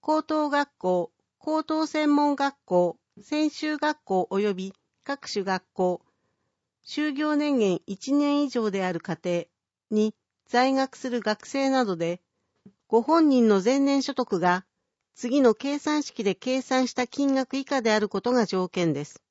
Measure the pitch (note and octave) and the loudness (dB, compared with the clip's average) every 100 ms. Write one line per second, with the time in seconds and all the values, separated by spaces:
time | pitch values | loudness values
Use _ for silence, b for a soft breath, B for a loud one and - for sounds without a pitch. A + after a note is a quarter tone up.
0 | - D#4 D#4 D#4 D4+ C#4+ C#4+ _ F#3 F3+ | -2 -2 -2 -4 -2 -2 -4 _ -2 -2
1 | F3 _ _ _ - D#4 D#4 D#4 D#4 D4+ | -2 _ _ _ -4 -4 -2 -4 -2 -2
2 | D4+ D4 D4 C#4 C#4 - _ F3+ F3 - | 2 2 2 0 -4 -6 _ 0 2 -2
3 | _ - - D4+ D#4 - D4+ D4+ D4+ D4+ | _ -20 -8 -2 -2 -2 -6 -4 -4 -4
4 | _ F#3+ F3+ G3 G#3 F#3 F#3+ - _ _ | _ -2 0 -2 -2 -4 -8 -14 _ _
5 | - C#4 - - G3 F#3 _ - F3+ F3+ | -10 -10 -6 -6 -2 -4 _ -2 -2 -2
6 | _ _ _ _ _ _ _ _ - - | _ _ _ _ _ _ _ _ -12 -4
7 | D4+ C#4 D4+ D4+ D4 C#4 G#3 F3 - G3 | -4 -2 -2 0 0 2 2 0 -4 -12
8 | - C#4+ D4 C#4+ C#4+ B3 A3 G3 F#3 E3+ | -2 0 2 0 0 -2 -2 -2 -4 -4
9 | - E3 F3+ F3 - _ _ _ _ G#3+ | -6 -6 -2 -4 -4 _ _ _ _ 0
10 | G#3+ - _ _ _ A#3+ C4 C4+ C4+ - | 0 -2 _ _ _ 0 2 2 -2 -6
11 | C4 A#3+ G#3+ G#3+ - C#4 C4+ C4 A#3 F3 | -6 -6 -4 -6 -6 -2 0 0 0 -2
12 | E3 F3 _ _ _ _ - _ _ A3+ | -4 -6 _ _ _ _ -20 _ _ 0
13 | A#3 E4 D#4 C4 A3+ G3 F#3+ C4+ C#4 C#4 | 4 4 6 6 6 4 4 2 2 2
14 | C4+ C4+ B3 F#3 F3+ F3+ - _ _ _ | 0 -4 -2 0 2 0 -4 _ _ _
15 | _ - A#3+ C#4 B3+ A3 C#4 D4 - D4+ | _ -10 -2 4 4 4 -2 -4 -2 -2
16 | C#4+ - G#3 F3+ - C4 B3+ B3+ B3+ - | -4 -4 -4 -4 -2 -4 0 0 0 -2
17 | B3 - C#4 C4+ C4 C4+ C4+ C4+ A3+ G#3+ | -6 -2 0 0 -2 -6 -4 -2 2 0
18 | G#3 G3 A#3+ B3 G#3+ F#3+ F3+ - E3+ C#3+ | 0 -2 0 0 0 -2 -4 0 0 -2
19 | D3 - _ | -6 -16 _